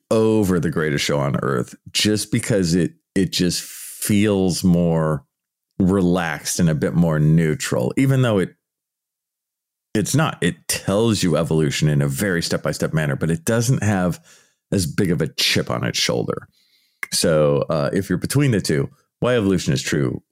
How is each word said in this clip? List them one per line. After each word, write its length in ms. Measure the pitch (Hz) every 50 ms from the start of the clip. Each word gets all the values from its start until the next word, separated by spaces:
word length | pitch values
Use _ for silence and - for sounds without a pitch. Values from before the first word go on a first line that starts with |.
| _ -
over 480 | 117 110 110 110 110 110 104 92 92 87
The 120 | 78 85
Greatest 340 | 78 82 78 78 71 71 -
Show 160 | - 73 71
on 160 | 69 69 64
Earth 400 | - - 67 67 62 62 - - - - -
just 400 | - - - 104 107 104 - -
because 420 | - 120 - - 117 98 95 80 85
it, 200 | 92 80 - - _ _ _ -
it 160 | 98 92 80
just 320 | - - 90 87 - -
feels 1040 | - - - - - - - - - - 107 101 104 107 101 95 95 92 80 - -
more 600 | 92 87 87 87 85 82 82 78 78 78 71 - _ _ _ _ _ _ _ _ _ _ -
relaxed 800 | 98 90 98 101 90 - 87 90 85 80 76 73 - - - -
and 100 | 90 80
a 60 | 80
bit 200 | 71 - 85 -
more 260 | 85 87 82 78 76
neutral, 760 | 76 78 78 82 82 78 76 - - - - - 62 - -
even 260 | - 135 135 135 131
though 160 | 127 120 107 98
it, 180 | 87 - - _ _ _ _ _ _ _ _ _ _ _ _ _ _ _ _ _ _ _ _ _ _ _ _ _ _ _ -
it's 200 | - 165 - -
not. 280 | 143 160 - - -
It 240 | - 87 - - _ -
tells 540 | - - - - 98 104 113 117 107 -
you 140 | 92 90 76
evolution 500 | 76 85 71 80 80 78 73 - - 78
in 140 | 76 76 71
a 80 | 71 71
very 340 | 67 67 104 101 90 85
step-by-step 520 | 85 - 90 82 - 76 76 - 85 73 -
manner, 200 | 78 78 71 67
but 160 | - - 80
it 140 | 82 82 -
doesn't 380 | - 113 117 117 123 131 -
have 420 | - 107 104 92 90 90 80 - _ - - - _ _ _ _ _ -
as 140 | - 101 87
big 240 | 71 - - 104 85
of 100 | 87 71
a 80 | 78 -
chip 420 | - - - - - - - -
on 140 | 60 58 60
its 140 | 58 - -
shoulder. 500 | - - 62 58 57 - - - - _ _ _ _ _ _ _ _ _ _ - - -
So, 540 | - - - 87 80 78 76 73 73 69 - -
uh, 220 | 80 78 71 62
if 160 | - 92 95 -
you're 80 | 90
between 360 | 85 - - - 135 147 135
the 100 | 113 92
two, 260 | - - 80 69 69 - - _ _ _ _ -
Why 160 | - 120 127
Evolution 380 | 120 101 98 95 85 - - 71
Is 80 | -
True 400 | - - 90 76 69 62 - - _ _